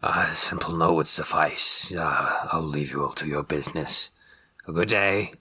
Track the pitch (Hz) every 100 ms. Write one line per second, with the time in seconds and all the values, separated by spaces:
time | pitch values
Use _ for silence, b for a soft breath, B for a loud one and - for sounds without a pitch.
0 | - - - 82 - - - 82 82 85
1 | 76 - 80 78 76 - - - - 87
2 | 80 - - - - - 80 73 71 69
3 | 71 - 76 73 71 76 69 - 73 -
4 | - B B B B B - 82 92 107
5 | 98 98 107 -